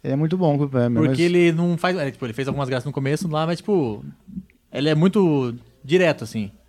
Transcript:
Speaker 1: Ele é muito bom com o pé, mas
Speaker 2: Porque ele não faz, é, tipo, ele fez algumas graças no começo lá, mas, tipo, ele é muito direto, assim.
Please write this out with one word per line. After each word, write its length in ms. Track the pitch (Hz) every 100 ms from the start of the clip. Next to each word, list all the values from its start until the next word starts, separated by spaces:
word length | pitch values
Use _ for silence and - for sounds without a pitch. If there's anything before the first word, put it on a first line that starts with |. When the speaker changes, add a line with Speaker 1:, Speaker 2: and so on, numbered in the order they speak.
Speaker 1:
Ele 120 | 143
é 20 | 135
muito 220 | 156 185
bom 200 | 175 143
com 60 |
o 60 | 143
pé, 180 | 131 120
mas 180 | 117 156
Speaker 2:
Porque 160 | 131
ele 300 | 175 175 170
não 260 | 165 175 170
faz, 200 | 185 180
é, 120 | 139
tipo, 160 | 120 123
ele 60 |
fez 140 | 110 135
algumas 220 | 135 135
graças 160 | 127 135
no 80 |
começo 340 | 139 135 151 180
lá, 180 | 151 160
mas, 120 | 170
tipo, 440 | - 196 131 104 143 139 - - - _ _
ele 160 | - 147
é 80 | 156
muito 580 | 185 208 180 147 123 120 - _
direto, 400 | 131 175 175 143
assim. 280 | 113 117 101 -